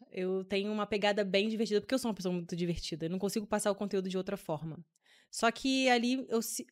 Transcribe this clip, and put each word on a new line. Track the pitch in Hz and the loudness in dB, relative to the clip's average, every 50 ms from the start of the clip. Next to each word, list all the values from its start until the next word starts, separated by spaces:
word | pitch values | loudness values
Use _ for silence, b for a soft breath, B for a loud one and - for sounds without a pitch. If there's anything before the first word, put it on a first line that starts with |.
| - - | -20 -12
eu | - - 185 185 185 190 185 | -6 -4 -2 -2 0 -2 -2
tenho | 185 202 196 196 208 214 | -2 -2 0 0 0 0
uma | 214 208 | -2 -2
pegada | 208 220 208 196 208 208 202 208 | 0 0 2 2 2 4 2 2
bem | 190 185 196 202 220 | 2 2 2 2 2
divertida, | 220 208 226 180 208 208 | 2 0 0 2 2 0
porque | 208 - 262 | 0 2 0
eu | 254 | 0
sou | - 233 | 0 0
uma | 208 | -2
pessoa | 185 180 185 180 | -2 -2 -2 0
muito | 180 175 175 - | -2 -2 -4 -4
divertida, | 165 175 170 170 - - - 170 156 160 | -2 0 0 -2 -2 -4 -6 -6 -6 -4
eu | 165 | -4
não | 180 185 | -4 -2
consigo | 190 202 196 226 208 | -2 -2 0 -2 -2
passar | - - 208 208 214 | 0 0 0 2 2
o | 196 | 0
conteúdo | 202 214 196 196 196 185 190 | 0 -2 -2 0 0 0 0
de | 185 185 | -2 -2
outra | 185 190 196 | -2 -2 -4
forma. | 196 - - 160 147 151 160 156 - 165 _ _ b b b b b b b | -6 -4 -4 -4 -4 -4 -6 -8 -10 -14 _ _ b b b b b b b
Só | b - - 233 | b 0 2 2
que | 226 - - 269 262 262 262 254 | 2 2 0 0 2 4 4 6
ali | 247 240 226 240 254 262 262 - | 4 4 4 2 0 0 -2 0
eu | 208 233 226 | 0 0 0
se-, | - - - 247 - | -2 -4 -6 -8 -10